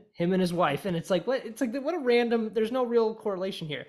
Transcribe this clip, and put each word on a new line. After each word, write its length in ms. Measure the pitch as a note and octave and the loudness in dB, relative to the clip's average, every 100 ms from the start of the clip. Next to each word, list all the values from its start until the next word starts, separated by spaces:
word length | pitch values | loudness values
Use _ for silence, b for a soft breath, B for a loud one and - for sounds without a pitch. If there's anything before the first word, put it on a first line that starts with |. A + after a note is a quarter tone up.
| - | -6
him 200 | - F3 | -2 0
and 80 | F#3 | 2
his 120 | F3+ | 2
wife. 320 | F3 E3 C#3+ G3+ | 2 2 0 -2
And 120 | E3+ | -4
it's 120 | - | 0
like, 160 | F3+ F#3+ | 0 0
what? 180 | B3+ - | -4 -4
It's 160 | A3 | -4
like, 100 | B3+ C4 | -2 -2
what 180 | C4+ | -4
a 60 | F4 | -2
random, 520 | B3 A#3+ A#3+ A#3 A3 | 2 2 4 0 0
there's 180 | G#3+ G#3+ | 0 0
no 120 | B3+ | 0
real 300 | A#3+ A#3 A3 | 2 4 2
correlation 540 | A3 G#3+ F#3 F#3+ G3 D#3 | 0 -4 -2 -4 -6 -8
here. 180 | C#3 | -8